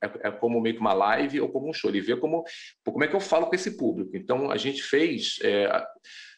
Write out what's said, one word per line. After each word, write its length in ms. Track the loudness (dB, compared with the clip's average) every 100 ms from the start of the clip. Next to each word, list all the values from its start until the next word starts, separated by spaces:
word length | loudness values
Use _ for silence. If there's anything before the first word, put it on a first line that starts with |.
é, 260 | -6 -4 -6
é 20 |
como 300 | -2 0 2
meio 140 | 0
que 60 | 2
uma 120 | 2
live 480 | 4 4 2 0 0
ou 80 | -2
como 200 | -2 -4
um 40 |
show, 180 | -2 0
ele 100 | 0
vê 160 | 0 0
como, 280 | 0 -2 -4 -12 -18 -10
"Pô, 100 | -4
como 120 | 0
é 40 | 2
que 60 |
eu 60 | 0
falo 260 | 2 2 2
com 80 |
esse 220 | 0 -2 -2
público?" 400 | -2 -2 -4 -6
Então, 340 | -2 0 0
a 60 | 0
gente 260 | -2 -4
fez, 560 | 2 4 4 0 -4 0
é, 420 | 2 4 4 2 -2 -12 -20 -20 -20